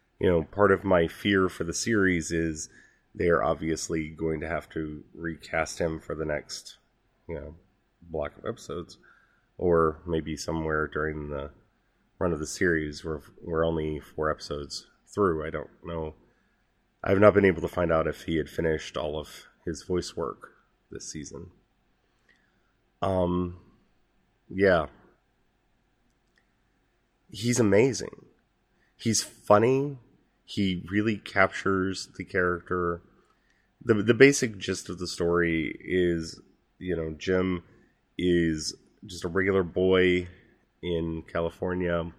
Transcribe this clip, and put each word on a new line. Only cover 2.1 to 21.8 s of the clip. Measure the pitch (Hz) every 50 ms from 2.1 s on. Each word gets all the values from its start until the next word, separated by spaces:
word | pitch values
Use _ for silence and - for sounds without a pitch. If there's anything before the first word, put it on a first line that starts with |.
| 90 85 76 -
is | 85 82 82 82 78 76 - - - - - _ _ _ _ _ -
they're | 107 95 85 85 71 53
obviously | 76 80 73 80 80 78 78 - - 85 80 78 78
going | 80 76 80 80 80 73
to | 78
have | 80 82 76 - -
to | - 82 80 76 76 76 - _ -
recast | 80 82 85 80 76 - - - 80 80 - - -
him | 92 82 80 78
for | - - 80
the | 76 78
next, | 78 76 71 - - - - - - - _ _ _ _ _ _ _ _ _ _
you | - 85
know, | 73 69 73 78 82 _ _ _ _ _ _ _ _
block | 87 85 80 78 73 73 -
of | - -
episodes, | - 117 - - - 76 87 85 - - - _ - - _ _ _ _ _ _ _ _
or | - - 90 85 82 80 80 78 76 -
maybe | 85 82 80 76 80 80
somewhere | - - - 82 82 80 80 78 78 78
during | 71 - 76 76 78 76 76 73 73
the | 73 71 69 73 - _ _ _ _ _ _ _ _ _ _ _ _ -
run | 92 90 82
of | 73
the | 78
series. | - - - 98 90 82 78 78 76 73 76 -
We're, | 82 78 73 - - - -
we're | - 90 82 80 82
only | 82 82 80 78 78 76 71
four | - - - - 78 78
episodes | 73 - - - 76 73 71 69 - - - _ _ _ _ _ -
through. | 104 104 92 82 78 76
I | 80
don't | 78 78 71 - _ _ -
know. | 87 82 82 80 78 - _ _ _ _ _ _ _ _ _ _ _ _ _ _ _ _ _ -
I | -
have | 98 95
not | 104 104 90
been | 101 98
able | 95 85 80
to | 80
find | 85 - 87 87 82
out | 82 80 80
if | 78 76 - -
he | - 82
had | 78 73 -
finished | - - 82 82 80 78 - - -
all | - 76 76 73
of | 78 73 - - - - - _ _ -
his | 87 80 71 -
voice | - 92 90 85 - -
work | 85 82 60 - - - - _ _ _ _ _ _ _ -
this | - - - -
season. | - 80 71 - - 67 85 90 - _ _ _ _ _